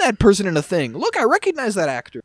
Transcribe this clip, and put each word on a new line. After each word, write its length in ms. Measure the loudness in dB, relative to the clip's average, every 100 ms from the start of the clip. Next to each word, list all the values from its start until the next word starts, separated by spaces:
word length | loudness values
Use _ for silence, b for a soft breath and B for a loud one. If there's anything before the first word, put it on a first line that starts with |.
that 180 | -2 4
person 260 | 4 4 0
in 100 | -2
a 60 |
thing. 320 | -2 -2 -2
Look, 240 | -4 -4 0
I 60 |
recognize 500 | 0 2 0 -2 -4
that 160 | -2 -4
actor. 320 | -4 -10 -18